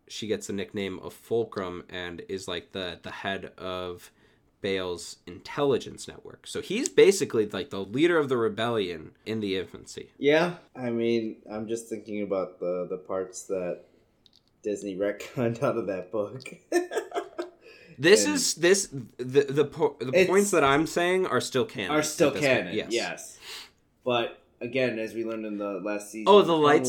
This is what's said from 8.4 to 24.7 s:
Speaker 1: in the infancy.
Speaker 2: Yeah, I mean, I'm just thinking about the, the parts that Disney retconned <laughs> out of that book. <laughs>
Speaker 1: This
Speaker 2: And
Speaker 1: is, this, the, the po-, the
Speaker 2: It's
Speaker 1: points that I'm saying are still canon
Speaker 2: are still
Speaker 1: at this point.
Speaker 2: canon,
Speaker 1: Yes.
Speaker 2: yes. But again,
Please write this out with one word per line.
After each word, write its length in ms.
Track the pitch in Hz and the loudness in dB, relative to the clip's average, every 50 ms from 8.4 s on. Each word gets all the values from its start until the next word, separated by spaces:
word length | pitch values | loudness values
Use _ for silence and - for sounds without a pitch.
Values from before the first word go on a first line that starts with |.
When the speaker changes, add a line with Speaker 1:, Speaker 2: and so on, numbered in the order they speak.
| 113 107 101 104 110 120 117 110 98 87 85 78 80 92 - _ _ | 2 2 2 0 0 0 2 0 0 -2 -4 -8 -12 -16 -18 _ _
Speaker 1:
in 160 | - 113 110 | -6 -4 -2
the 160 | 107 98 95 | 0 0 -2
infancy. 540 | 95 85 - - 60 - - - - - - _ - | -2 -2 -6 -12 -16 -16 -14 -14 -14 -14 -16 _ 0
Speaker 2:
Yeah, 380 | 135 139 151 160 170 180 170 - - _ _ | 4 4 6 6 4 2 -2 -8 -16 _ _
I 140 | 127 127 120 | -8 -6 -4
mean, 460 | 117 117 117 117 117 117 110 110 - - _ - | -2 0 2 2 2 0 0 -4 -8 -12 _ -10
I'm 160 | 104 110 113 | -10 -8 -6
just 220 | 107 113 113 - - | -4 -6 -6 -6 -10
thinking 340 | 113 107 104 113 104 104 | -10 -10 -8 -8 -6 -6
about 380 | 101 92 98 95 90 90 - - | -2 -2 0 -2 -2 -4 -6 -6
the, 260 | 90 87 90 90 90 85 | -4 -4 -2 -2 -4 -6
the 100 | 92 90 | -8 -10
parts 460 | - - 98 95 92 90 - - - | -8 -6 -4 -4 -4 -6 -10 -16 -8
that 360 | - 98 92 90 87 - - - _ _ _ _ _ _ _ _ _ _ _ _ _ _ _ | -6 -6 -4 -4 -6 -6 -8 -12 _ _ _ _ _ _ _ _ _ _ _ _ _ _ _
Disney 320 | - 107 101 98 101 101 92 | -6 -6 -6 -4 -6 -8 -4
retconned 680 | 90 101 104 104 - - - - 139 120 117 117 117 | -2 -2 -4 -4 -6 -12 -8 -4 -2 0 0 0 0
<laughs> 0 | |
out 140 | 143 123 104 117 | -2 -2 -2 -2
of 80 | 110 | -4
that 260 | 95 95 92 90 - | -4 -6 -6 -8 -6
book. 320 | - 110 101 101 113 131 - - - - _ _ | -4 -4 -4 -4 -8 -14 -16 -16 -18 -18 _ _
<laughs> 120 | 330 349 349 - - 440 - - - 392 - - - - 349 - - _ _ - - - - - - - | -2 -2 -2 0 -6 -6 -6 -6 -8 -10 -10 -8 -12 -12 -12 -12 -14 _ _ -20 -20 -20 -20 -20 -10 0
Speaker 1:
This 260 | 131 170 208 214 208 | 6 6 6 6 6
Speaker 2:
And 100 | 294 302 | 2 0
Speaker 1:
is, 200 | - - - - | 0 -2 -2 -2
this, 340 | 156 160 175 196 196 - - 135 139 113 98 - - | 2 4 4 4 4 2 -4 -8 -12 -14 -14 -12 -10
the, 240 | 123 127 127 143 - | -10 2 4 4 4
the 200 | - 135 151 139 | 4 2 0 0
po-, 300 | - - 151 160 - - - | 0 0 -2 -2 -2 -2 -4
the 100 | 120 131 127 | -6 2 4
Speaker 2:
It's 140 | 180 190 170 | 4 4 6
Speaker 1:
points 220 | 180 202 202 196 | 6 4 4 4
that 120 | 190 160 143 | 4 4 6
I'm 220 | 139 139 147 165 | 6 4 4 2
saying 400 | 160 - 180 175 175 185 185 185 | 2 0 2 2 4 4 2 2
are 140 | - 127 120 | 2 0 -2
still 220 | - - - 131 113 | -2 0 0 0 0
canon 240 | - - - 98 90 | 0 -4 -6 -4 0
Speaker 2:
are 100 | 151 151 | 0 0
still 260 | 151 151 - - 160 143 | 0 0 2 4 2 4
Speaker 1:
at 60 | - | 4
this 80 | - 147 | 2 2
point. 120 | 135 127 113 | 4 4 2
Speaker 2:
canon, 140 | 90 90 101 | 2 -2 -4
Speaker 1:
Yes. 140 | 104 90 92 | -4 -4 -2
Speaker 2:
yes. 480 | 113 117 98 87 80 - - - - - - - - - - - _ _ _ _ _ _ | -2 -2 -2 -2 -6 -8 -12 -18 -18 -20 -18 -16 -16 -16 -16 -20 _ _ _ _ _ _
But 380 | _ 127 120 120 117 - - - _ _ _ _ | _ 0 0 0 0 -4 -8 -14 _ _ _ _
again, 380 | 117 123 | -10 -6